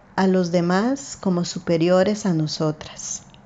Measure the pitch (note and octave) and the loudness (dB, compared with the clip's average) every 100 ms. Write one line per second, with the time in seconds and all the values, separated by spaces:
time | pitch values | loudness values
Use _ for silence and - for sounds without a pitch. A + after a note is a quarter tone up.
0 | - - F#3+ F#3 F3 F3 E3+ F#3 A#3 C#4 | -10 0 2 2 2 2 2 2 0 -2
1 | - - G3 F3 E3+ E3+ - E3+ E3+ F#3 | -6 -6 -2 0 -2 -4 -2 2 4 4
2 | G3 G#3 G3+ D#3+ D#3 - D#3 D3+ - - | 4 0 0 0 0 -2 -2 -4 -8 -14
3 | - - - - | -12 -12 -14 -20